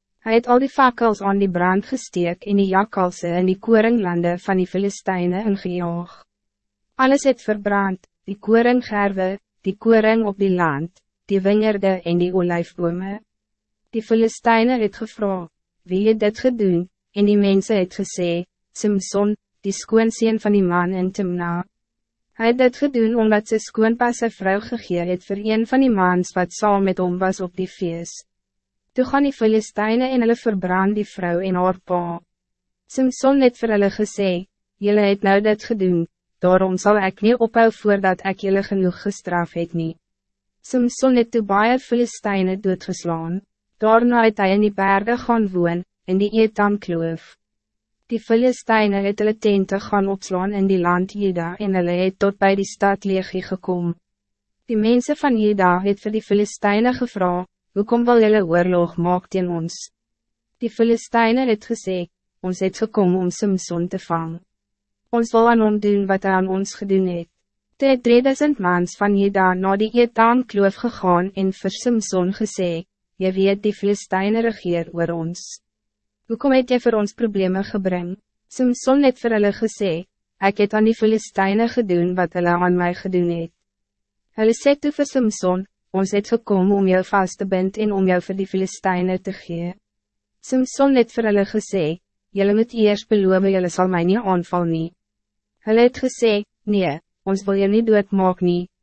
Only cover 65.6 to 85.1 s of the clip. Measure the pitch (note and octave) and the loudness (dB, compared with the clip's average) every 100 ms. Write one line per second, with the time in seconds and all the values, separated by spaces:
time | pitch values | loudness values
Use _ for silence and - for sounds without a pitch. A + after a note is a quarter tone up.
65.6 | G#3+ G#3+ G#3 G3+ G3 F#3+ F#3+ F#3+ F#3+ F#3+ | 2 0 0 0 0 -2 0 0 0 -2
66.6 | G3+ - G3+ F#3+ F#3 F3 E3+ _ _ _ | -6 -8 -2 0 0 -4 -10 _ _ _
67.6 | _ - C#4 B3+ B3 A#3+ C4+ C4+ D4 C#4+ | _ -2 0 2 4 4 4 2 0 0
68.6 | F3+ F3+ F3 - G3+ G3+ G3 G3 F#3 F3+ | 0 0 -2 -2 0 2 2 2 2 2
69.6 | F#3+ G3 G#3+ A#3+ A#3+ A3+ A3+ B3 A#3+ G3+ | 0 0 0 2 2 4 2 2 0 0
70.6 | G3 - A#3+ - F#3 F3 F#3+ G3 F#3+ F#3+ | 0 0 -6 -2 0 2 0 -2 -4 -4
71.6 | F#3+ - B3 A#3 - F#3 F3+ G3 G#3+ - | -6 -4 -2 -2 -2 -2 -2 -2 -6 -4
72.6 | F3+ E3 - _ _ - F#3 F#3 F#3+ G3+ | -4 -4 -10 _ _ -6 -4 0 0 0
73.6 | G#3 G3+ G3+ G3+ - F#3+ G3 A3+ A#3 G#3+ | -2 -2 -2 -2 -2 -2 0 0 -2 -4
74.6 | F3+ E3+ E3 E3+ E3+ E3+ E3 F3 - - | -4 -4 -4 -4 -4 -4 -6 -10 -16 -20
75.6 | _ _ _ _ _ _ - A3+ C#4 C4 | _ _ _ _ _ _ -10 -4 2 2
76.6 | B3+ B3 A#3+ A3 G#3 - A3+ G3 F#3 F#3+ | 2 0 2 0 0 -2 -4 0 0 -2
77.6 | G3+ G3+ F#3+ F3+ F3 F#3+ _ _ _ - | -4 -4 -4 -4 -6 -12 _ _ _ -2
78.6 | B3+ A#3+ - C#4 C#4 B3 A#3 A3 G3+ G3+ | 0 0 2 4 4 2 0 0 0 0
79.6 | A3+ - G3 D#3+ F3+ _ _ - G3 G3+ | -4 -2 -4 -4 -8 _ _ -4 -2 0
80.6 | G#3 G#3+ G#3+ A3+ A3 A3 - - G3 G#3 | 0 2 2 2 0 0 -2 -2 0 0
81.6 | A#3 B3 G#3 F3 F3 F3+ F3 F3+ F3 F3 | 0 -2 0 0 0 0 -2 0 0 2
82.6 | F3+ F3+ F3 F3+ F#3+ F3+ F3 E3+ E3 _ | 2 2 0 -4 -4 -2 0 -2 -8 _
83.6 | _ _ _ _ _ _ _ - A3 A#3 | _ _ _ _ _ _ _ -2 0 2
84.6 | C#4 C#4+ D4 - C#4 | 0 0 -2 -4 -2